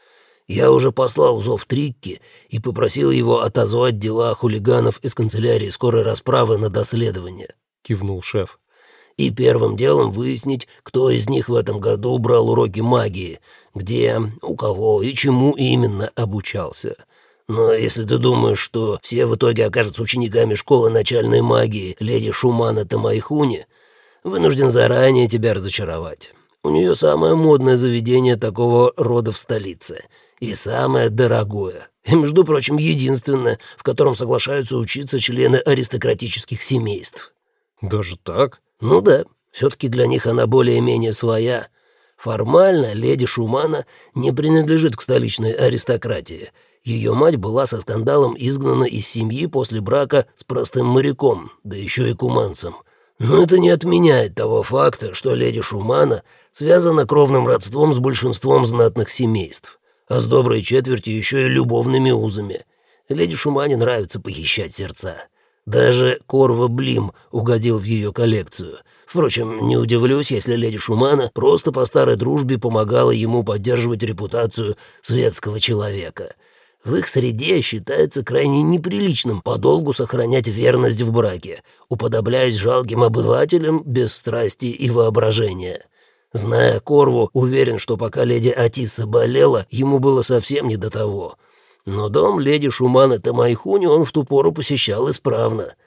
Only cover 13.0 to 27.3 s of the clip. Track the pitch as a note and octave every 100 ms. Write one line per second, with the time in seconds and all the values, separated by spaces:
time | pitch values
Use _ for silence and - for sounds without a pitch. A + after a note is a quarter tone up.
13 | G#2 F#2 F2 D#2 _ _ _ G2 F#2+ A#2+
14 | A#2+ A2+ G#2+ A2 - C3+ A2 F#2+ A2 G#2
15 | A#2 B2 C#3 B2+ C#3 C#3 B2+ B2 A2+ G2+
16 | G#2+ - A2 G#2 - G2+ D#2 - - -
17 | _ _ _ _ - A2 A2+ A2+ A2+ A#2
18 | G#2+ B2 B2+ B2 A2+ G2+ - A2+ A2 G2
19 | - A#2 A#2+ A2 A2+ A2 A2 A#2+ G#2+ -
20 | A2 B2 A#2 A#2 A2+ G#2 - C3 A2+ A2+
21 | G#2 A#2+ A2+ A#2+ A#2 A#2 A2+ G#2+ F#2 -
22 | A2 A#2 A2 - B2+ A#2 A2+ A2 G2+ A2+
23 | G#2+ A2 - D3+ C#3 G#2+ - _ _ _
24 | _ _ F3+ F#3+ D#3+ C3+ C3 A#2+ A2+ B2+
25 | C3 B2+ A#2 A2+ A2+ G2 F#2+ - F2+ D#2+
26 | E2 C#2+ - _ _ _ D2+ D#2 F#2 -
27 | D2+ D2+ D#2+